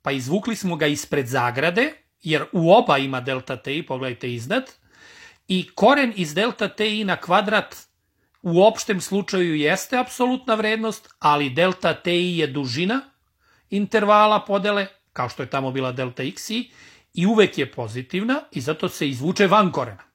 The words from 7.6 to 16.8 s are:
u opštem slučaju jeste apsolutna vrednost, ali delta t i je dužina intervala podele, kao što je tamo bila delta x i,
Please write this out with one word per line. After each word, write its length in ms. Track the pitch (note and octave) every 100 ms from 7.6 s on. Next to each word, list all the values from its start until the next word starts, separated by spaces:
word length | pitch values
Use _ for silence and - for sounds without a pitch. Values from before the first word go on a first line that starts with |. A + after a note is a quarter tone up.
| - - - _ _ _ _ _
u 220 | F3+ E3+
opštem 380 | G#3 A3 - G3
slučaju 540 | - G3 F#3+ F#3+ F3 D#3
jeste 420 | D3 F#3 - B3+
apsolutna 580 | B3+ - B3+ B3+ - A3
vrednost, 540 | G#3+ A3+ A3 G#3 _ _
ali 300 | D3+ D3 C#3+
delta 440 | B2 F#3 F3+ F3
t 220 | D#3 F3+ F3
i 220 | F3+ E3+
je 100 | D3
dužina 540 | C3+ C3+ B2 F#3 C4 - _ _ _ _ _ _
intervala 760 | G3 G3+ A3 G3+ G#3 G#3+ G#3+ -
podele, 420 | G3+ G3+ G3+ F#3+ _ _
kao 160 | - B2
što 140 | -
je 60 | B2+
tamo 220 | C#3 C3+
bila 200 | C3 C3
delta 320 | B2 B2+ B2
x 260 | C3+ - -
i, 220 | A3 A#3 _